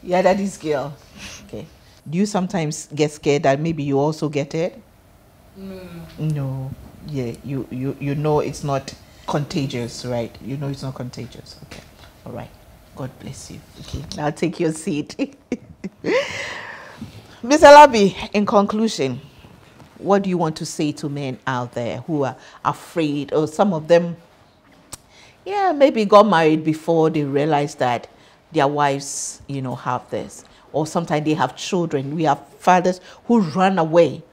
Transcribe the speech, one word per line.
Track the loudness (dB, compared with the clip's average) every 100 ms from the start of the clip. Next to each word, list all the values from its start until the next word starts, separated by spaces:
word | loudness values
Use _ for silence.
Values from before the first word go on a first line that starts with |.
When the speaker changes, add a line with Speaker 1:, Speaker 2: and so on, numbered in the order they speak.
Speaker 1:
Your | 0 2
daddy's | 4 2 -2 -6
girl. | -4 -4 -4 -12 -20 -20 -18 -18 -16
Okay. | -16 -16 -20 -20 -20 -8
Do | -2
you | 0
sometimes | -2 -2 -2 -4 -6 -10
get | -2 -2
scared | 0 0 2
that | 4 2
maybe | 0 -4
you | -2 0
also | 0 -2 -4
get | -4 -4 -4
it? | -4 -8 -20 _ _ -20 _ _ -20 -20
Speaker 2:
No. | -16 -16 -16 -18 -18 -8
Speaker 1:
No. | -4 -4 -4 -6 -10 -12 -18 -20 -10
Yeah, | -6 -6 -8 -8
you, | -8 -8
you, | -6 -6 -6
you | -6 -2
know | 0 0
it's | 0 -6
not | -4 -4 -6 -18 -20 -16 -6
contagious, | -4 -4 -4 -4 -6 -8 -10 -6
right? | -6 -6 -10
You | -12 -8
know | -8
it's | -8
not | -10 -10
contagious. | -14 -12 -16 -16 -20 -20 -20
Okay. | -20 -20 -20 -20 -20 -16
All |
right. | -14 -14 -20 -20 -20 -20 -14
God | -14 -12
bless | -16 -16 -18
you. | -20 -20 -20
Okay, | -14 -12 -12 -6
now | -4
take | -2 -4 -2
your | -4
seat. | -4 -6 -6 -6 -8 -8 -10 _ -12 -12 -18 -18 _
<laughs> | -2 -2 -2 -8 -10 -12 -14 -16 -20 -18 -18 -18 -20 -14
Mister | 0 8 12
Labi, | 12 12 8 4 2 -4
in | -2 2
conclusion, | 2 2 0 -2 0 -4 -4 -12 -20 -20 -20 -20 -20 -20 -10
what | 0 2
do | 2
you | -2
want | -2 -4
to | -10
say | -4 -4
to | -4 -8
men | -6 -8 -8 -4
out | -4 -4
there | -6 -6 -6
who | -4 -2
are | -2 -6 -18 -4 -4
afraid, | -4 -6 -4 -2 -2 -2
or | -2 -2
some | 0 0
of | 0 4
them, | 2 2 -8 _ _ _ _ _ _ _ -20 _ -20 -20 _ -6
yeah, | -2 0
maybe | 4 4 4 6
got | 8 8
married | 4 4 2
before | 0 -4 0 2 2
they | 2
realized | -2 0 2 0 -2 -2
that | -2 -2 -6 -20 -20 _ _
their | 0 2
wives, | 2 0 0 -6 -10 -10 -12 -12
you | -8
know, | -8 -8
have | -6 -6 -6
this, | -10 -10 -16 -20 -20 -8
or | -4 -2
sometimes | -4 -2 -2 0
they |
have | 0 -2 -4
children. | -4 -2 -2 -4 -4 -2
We |
have | 0 0 -4 -2
fathers | 2 4 2 -4 -10 -20 0
who | 2
run | 2 0 0 2
away | 2 4 4 0 -16